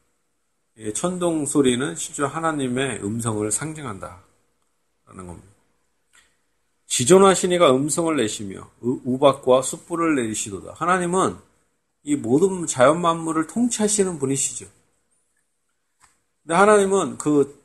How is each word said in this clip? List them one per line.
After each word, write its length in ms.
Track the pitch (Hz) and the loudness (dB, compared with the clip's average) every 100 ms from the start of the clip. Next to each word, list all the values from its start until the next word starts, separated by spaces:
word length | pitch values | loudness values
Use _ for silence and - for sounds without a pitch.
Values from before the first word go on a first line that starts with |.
| _ _ _ _ _ _ _ - | _ _ _ _ _ _ _ -12
예, 120 | 110 | -8
천둥 540 | - 175 185 175 160 139 | -4 -4 -2 -2 -2 0
소리는 500 | 151 131 123 147 165 | 2 2 2 -4 -8
실제로 320 | - - 139 | -12 -6 -6
하나님의 760 | 151 165 151 131 123 135 101 | -4 -4 -2 -4 -4 -4 -6
음성을 460 | 101 117 117 107 107 | -6 -4 -4 -4 -4
상징한다라는 680 | - 151 156 139 95 85 92 _ _ _ _ _ _ _ _ _ 95 | -4 -6 -10 -12 -12 -14 -18 _ _ _ _ _ _ _ _ _ -18
겁니다. 380 | 90 85 - _ _ _ _ _ _ _ _ _ _ _ _ _ - | -16 -18 -20 _ _ _ _ _ _ _ _ _ _ _ _ _ -6
지존하신 580 | - 123 185 196 180 185 | -2 4 6 6 4 0
이가 220 | 175 165 131 | 2 4 4
음성을 400 | 151 175 165 151 | 0 -2 -2 -2
내시며 540 | 110 - 101 92 92 _ | -2 -4 -12 -14 -18 _
우-, 200 | 117 139 | -6 -6
우박과 600 | 127 131 139 135 - 127 | -4 2 4 4 4 4
숯불을 500 | 127 165 - 170 165 | 2 -8 -8 -4 0
내리시도다. 600 | 143 113 104 107 95 90 | 0 -2 -6 -8 -10 -14
하나님은 640 | 92 165 185 175 185 147 92 _ _ _ _ _ _ | -6 -2 -2 0 0 0 -4 _ _ _ _ _ _
이 120 | 147 143 | -4 -2
모든 520 | 113 135 190 185 160 | 2 2 2 0 -4
자연 340 | - 127 165 | 4 4 4
만물을 460 | 175 165 160 160 160 | 0 -2 -2 -4 -2
통치하시는 720 | 226 240 - 214 208 190 165 | 0 -2 0 0 0 -2 -2
분이시죠. 480 | 135 135 - - 95 _ _ _ _ _ _ _ _ _ _ _ _ _ _ _ _ _ | -4 -2 -4 -8 -18 _ _ _ _ _ _ _ _ _ _ _ _ _ _ _ _ _
근데 100 | 147 | -2
하나님은 640 | 170 202 214 196 196 147 117 | 4 6 6 4 2 0 -2
그, 420 | 151 147 139 - | 2 2 2 -2